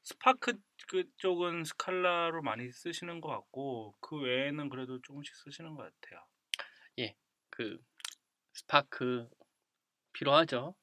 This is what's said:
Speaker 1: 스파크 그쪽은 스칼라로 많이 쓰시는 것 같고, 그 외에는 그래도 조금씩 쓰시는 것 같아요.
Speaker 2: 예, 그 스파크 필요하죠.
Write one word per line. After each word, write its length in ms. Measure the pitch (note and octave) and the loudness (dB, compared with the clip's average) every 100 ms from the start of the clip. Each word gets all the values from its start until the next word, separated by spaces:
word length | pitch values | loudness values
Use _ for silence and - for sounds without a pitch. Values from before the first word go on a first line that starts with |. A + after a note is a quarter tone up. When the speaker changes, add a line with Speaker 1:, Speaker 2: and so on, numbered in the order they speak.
Speaker 1:
스파크 500 | - - B3+ C4 - G#3+ _ - - | -14 4 4 6 2 -2 _ -20 -2
그쪽은 760 | F#3 F3+ _ F#3+ F3 F3 E3+ | -2 -2 _ 0 2 0 0
스칼라로 800 | D#3+ - - F#3 F3+ F3 E3+ E3 | -4 -4 -2 4 4 4 2 0
많이 280 | C#3 A2+ B2 | -2 -2 -6
쓰시는 480 | - F3 D#3+ F3 E3+ | -8 -8 -6 -8 -8
것 80 | D#3 | -4
같고, 680 | A2 - C3 C#3 A#2+ G#2+ - | -6 -6 -6 -4 -4 -8 -14
그 160 | - D3+ | -10 -4
외에는 480 | C3 B2+ C#3 D3+ C#3+ | 2 2 2 -2 -4
그래도 300 | B2+ B2+ B2+ | -6 -6 -8
조금씩 320 | B2+ C#3+ C#3+ - | -10 -14 -14 -16
쓰시는 380 | - C#3 E3 | -18 -14 -12
것 80 | D3+ G2+ _ | -12 -14 _
같아요. 240 | - E2+ - _ _ - - - - - | -20 -20 -20 _ _ -4 -4 -14 -12 -4
Speaker 2:
예, 160 | A2 - _ _ _ | -4 -6 _ _ _
그 280 | - A2 - _ _ - - _ _ _ | -6 -6 -6 _ _ -12 -12 _ _ _
스파크 760 | - - D3 C#3+ - B2+ B2 A#2 _ - _ _ _ _ _ _ | -20 4 4 4 -4 -2 -2 -6 _ -20 _ _ _ _ _ _
필요하죠. 640 | - C#3 C#3+ E3 B2 C#3+ - | -2 6 8 8 2 -2 -10